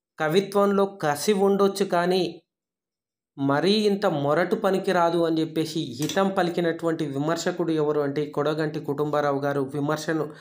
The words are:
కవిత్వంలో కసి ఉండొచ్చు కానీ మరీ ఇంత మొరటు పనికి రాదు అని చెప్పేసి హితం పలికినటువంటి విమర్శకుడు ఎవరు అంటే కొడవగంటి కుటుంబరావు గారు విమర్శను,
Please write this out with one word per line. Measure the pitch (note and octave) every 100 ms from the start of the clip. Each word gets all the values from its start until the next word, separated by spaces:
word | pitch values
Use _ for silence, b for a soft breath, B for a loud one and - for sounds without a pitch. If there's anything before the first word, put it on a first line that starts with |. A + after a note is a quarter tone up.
| _ -
కవిత్వంలో | D#3 F3+ G3 G3+ G3+ G3 G3 -
కసి | D#3 C#3+ - G3+
ఉండొచ్చు | G3 G3 G3 F#3+ F#3+
కానీ | F3 F3 F#3 E3+ - _ _ _ _ _ _ _ _ _ -
మరీ | C#3 C#3+ E3+ G#3+
ఇంత | G#3 G3+ G3+ D3+
మొరటు | C#3+ D3+ F#3 G3+
పనికి | G3 F#3+ F#3+
రాదు | F3+ E3+ E3+
అని | E3 D#3+
చెప్పేసి | D#3 D#3+ D#3 E3+ C#3
హితం | A#2+ D3+ G3 G3
పలికినటువంటి | F#3+ F3 E3+ E3 E3 E3 E3 D3+
విమర్శకుడు | C3+ D3+ E3 F#3 F3 E3
ఎవరు | D#3+ D3+ D3+
అంటే | C#3+ D3+ D3
కొడవగంటి | - D3 D#3 D#3 D#3
కుటుంబరావు | D3+ C#3+ D3+ D3 D3 C#3
గారు | C#3+ C#3+ C3+
విమర్శను, | D3 C#3+ D3+ - D#3+ D3+ B